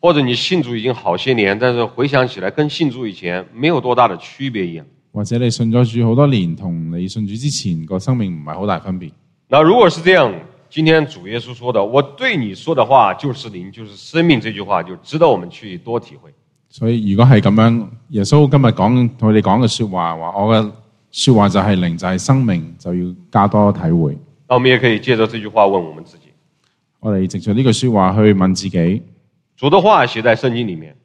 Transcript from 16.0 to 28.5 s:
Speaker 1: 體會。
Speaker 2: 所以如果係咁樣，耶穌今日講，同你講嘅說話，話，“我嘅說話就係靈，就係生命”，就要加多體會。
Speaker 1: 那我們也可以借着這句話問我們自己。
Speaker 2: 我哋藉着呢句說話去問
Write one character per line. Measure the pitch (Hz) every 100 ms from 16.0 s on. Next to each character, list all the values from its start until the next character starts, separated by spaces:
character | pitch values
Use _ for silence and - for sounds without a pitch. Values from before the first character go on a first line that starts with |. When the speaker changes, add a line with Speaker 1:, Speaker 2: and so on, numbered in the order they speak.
Speaker 1:
體 | - 71
會。 | 76 71 _ _ _
Speaker 2:
所 | - 113
以 | 117 107
如 | 98
果 |
係 | 127 113
咁 | 101
樣， | 107 113 117 98 - _
耶 | 117
穌 | 98 147 143
今 | 139
日 | 127
講， | 107 98 127 120 -
同 | 110
你 | 107
講 | 95 104
嘅 | 117
說 | - 110
話， | 92 85 82
話 | 82 98
，“我 | 104
嘅 | 113 107 113 _ _ _
說 | - -
話 | 117 101
就 | 95
係 | 98 98
靈， | 87 82
就 | 92
係 | 92
生 | - 131
命”， | 120 87 80 -
就 | 92
要 | 90 90 90 _
加 | 110 101
多 | 107 104
體 | 98 82
會。 | 85 78 73 - _ _
Speaker 1:
那 | 127
我 |
們 | 127
也 | 127
可 | 123
以 | 107
借 | 131 113
着 | 110
這 | 113
句 | 104
話 | 110
問 | 101 98
我 | 82
們 | 78
自 | 82 82
己。 | _ _ _ _ _ _ _ _
Speaker 2:
我 | 113 98
哋 | 92
藉 | 92
着 | 95
呢 | 104
句 | 131
說 | 110 127
話 | 107 92
去 | 104 107
問 | 98 92